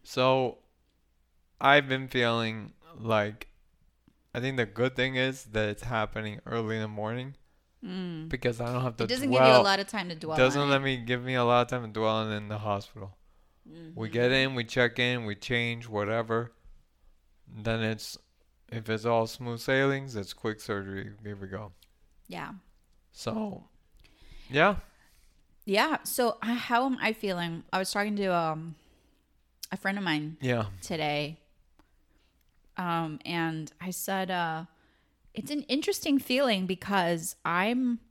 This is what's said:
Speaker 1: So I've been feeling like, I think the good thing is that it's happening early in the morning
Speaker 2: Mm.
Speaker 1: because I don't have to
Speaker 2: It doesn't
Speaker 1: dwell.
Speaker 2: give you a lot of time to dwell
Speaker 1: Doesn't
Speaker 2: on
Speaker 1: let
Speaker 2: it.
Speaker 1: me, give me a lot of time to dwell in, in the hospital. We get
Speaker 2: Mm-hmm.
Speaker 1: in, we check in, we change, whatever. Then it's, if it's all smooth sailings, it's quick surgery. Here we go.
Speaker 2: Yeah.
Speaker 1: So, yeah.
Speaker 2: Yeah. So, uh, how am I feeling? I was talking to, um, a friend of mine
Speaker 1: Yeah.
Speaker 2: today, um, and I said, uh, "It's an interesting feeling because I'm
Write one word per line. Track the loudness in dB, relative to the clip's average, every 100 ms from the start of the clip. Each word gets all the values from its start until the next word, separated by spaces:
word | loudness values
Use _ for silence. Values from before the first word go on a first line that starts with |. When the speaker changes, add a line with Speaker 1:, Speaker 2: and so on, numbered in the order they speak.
Speaker 1:
So | -6 2 4 4 0 -4 _ _ _ _ _ _ _ _ _ _
I've | 8 8 6
been | -4 0
feeling | 2 4 2 0 -4 -12 -18 -20 -10
like, | 2 2 2 -4 -16 _ _ _ _ _ _ _ _
I | -4
think | -2 0
the |
good | -2 0 0
thing | 0 -2
is | 0 0 -2
that | -4 -2 -2
it's | -2
happening | -2 -2 -2 -4 -8 -10
early | -6 -4 -2
in | -4
the | -4
morning | -6 -6 -6 -10 -14 _ _ _ _
Speaker 2:
Mm. | -10 -8 -6 -8 -8
Speaker 1:
because | -2 -2 -2
I | -4
don't | -2
have | -4 -4
to |
Speaker 2:
It | -4
doesn't | -2 2
Speaker 1:
dwell. | 8
Speaker 2:
give | 10
you | 10
a |
lot | 8 2
of | 0
time | -6 -6
to |
dwell | -8 -4 4
Speaker 1:
Doesn't | 4 4
Speaker 2:
on | 2
Speaker 1:
let | 2
Speaker 2:
it. |
Speaker 1:
me, | 2 -2
give | -2 -2
me | 0
a | 2
lot | 6 6
of | 4
time | -2
to | -4 0
dwell | 2 2
in, | 0
in | -4 -6
the | -6
hospital. | -2 -4 -4 -14 -16 -16 -20 _ _ _ -20 -18 -16
We | -8 -2
get | 2 4
Speaker 2:
Mm-hmm. | 4 2
Speaker 1:
in, |
we | 0
check | -2 2 2 2
in, | 0 0
we | -4
change, | -8 -2 -2 -2 -6 -6
whatever. | -4 0 -2 0 -2 -2 _ -20 -20 _ _ -20 _ _ _ -20
Then | -8 -2 0
it's, | 0 -2 -10 -16 _ _ _ _ _
if | -10 -4
it's | -2
all | 2 2 2
smooth | -4 -8 -6
sailings, | 0 2 4 0 -4
it's | -8 -8
quick | -6 -6 -6
surgery. | -6 -6 -4 -8 -10 -12
Here | -14
we | -12 -10
go. | -10 -12 -18 _ _ _ _ -14
Speaker 2:
Yeah. | -12 -12 -14 _ _ _ _ _
Speaker 1:
So, | -10 -8 -6 -6 -10 -18 _ _ _ -20 _ -20 -20 -2
yeah. | 4 4 4 -6 _ _ _ _ _ _ _
Speaker 2:
Yeah. | 0 2 2 0
So, | -2 0 0 0
uh, | -4
how | -4 0 2
am | 2 0
I | -2
feeling? | -2 -4 -2 -4 -6 -4
I | -2
was | -2
talking | -2 -2
to, | 0 2
um, | 2 0 -4 -8 -14 _ _ _ _ _ _ _ _ -10
a | -6
friend | -4 -2
of |
mine | 0 -2 -2 -4
Speaker 1:
Yeah. | -2 0 -2 -8
Speaker 2:
today, | -8 -4 -2 -2 -4 -8 _ _ _ _ _ _ _ _ _ _ _ _ _ -6
um, | -2 0 -2 -6
and | -4 -2 -2 -2 -8 _
I | -8
said, | -6 -4 -2 -2
uh, | -2 -2 -4 -8 _ _ _ _ _ _
"It's | -10 -6
an | -6
interesting | -2 0 0 -2 2 2
feeling | 2 2 4 2
because | 0 -4 0 2 2 0 -4 -6
I'm | -2 2 2 2 0 -2 _